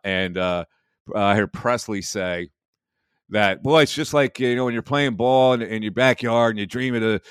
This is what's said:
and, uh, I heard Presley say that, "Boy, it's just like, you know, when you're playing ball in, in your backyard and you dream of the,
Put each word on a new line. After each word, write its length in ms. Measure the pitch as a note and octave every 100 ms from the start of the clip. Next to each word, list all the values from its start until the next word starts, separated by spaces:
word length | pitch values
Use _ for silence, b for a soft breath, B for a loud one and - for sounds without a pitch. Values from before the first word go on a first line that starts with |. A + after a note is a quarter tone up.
and, 360 | G2 F#2 F#2 F2+
uh, 260 | F2+ F2 E2 _ _ _ -
I 200 | G#2 G2+
heard 180 | G#2 G2
Presley 480 | - A#2+ A#2+ - G2+
say 480 | - G2+ F2+ F2 F2 _ _ _ _ _ _ _ _
that, 320 | G#2+ G2+ F2+
"Boy, 200 | C3+ D#3+
it's 120 | E3+
just 200 | D3 D3+
like, 240 | D3 C3 -
you 160 | B2+
know, 100 | B2
when 80 | B2+
you're 100 | A#2
playing 340 | - C#3+ C#3 G#2
ball 360 | B2 C3 C3
in, 80 | B2
in 220 | G#2+ A2
your 100 | G#2+
backyard 600 | G#2 C3 - A#2+ A#2 A#2
and 80 | G#2+
you 60 | G2
dream 280 | A#2+ C3
of 60 | A#2+
the, 200 | A2 G#2 b